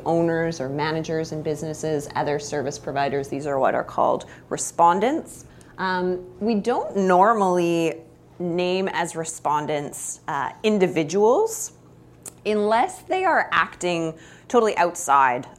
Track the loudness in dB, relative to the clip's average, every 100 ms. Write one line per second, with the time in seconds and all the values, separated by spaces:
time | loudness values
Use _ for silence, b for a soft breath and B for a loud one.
0 | 0 2 2 2 -2 -4 -6 -4 -2 -2
1 | -2 -4 -4 -6 -6 -4 -6 -6 -4 -4
2 | -4 -4 -2 -4 -4 -6 -4 -6 -6 -2
3 | -2 -2 -4 -6 -4 0 2 0 -2 0
4 | 0 0 B B -10 -8 -4 2 4 4
5 | 0 -2 -6 -16 B B B -8 -4 -2
6 | -2 -4 -8 -6 -2 0 0 -2 -2 0
7 | 4 6 6 4 4 2 2 2 0 -2
8 | -12 -20 -20 -6 -2 0 0 0 -2 -2
9 | -4 -4 -8 -6 -2 -2 -2 -4 -4 -10
10 | -12 -10 -6 -4 -6 -2 0 2 2 0
11 | -2 2 4 4 0 -4 -12 -14 -20 -20
12 | -20 -20 -20 -10 -4 0 2 2 0 -4
13 | -4 -2 2 2 2 0 0 -2 -4 -2
14 | -4 -6 B B 0 2 4 4 0 0
15 | 2 6 6 2 -4